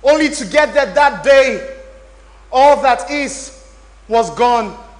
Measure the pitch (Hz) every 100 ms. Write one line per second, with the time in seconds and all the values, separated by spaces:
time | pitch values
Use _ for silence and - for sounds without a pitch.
0 | 254 311 302 - 208 294 302 294 277 294
1 | 285 226 254 277 269 208 - - - -
2 | - - - - - 254 277 285 277 240
3 | - 294 269 - - - - - - _
4 | _ 220 233 - 240 240 214 175 -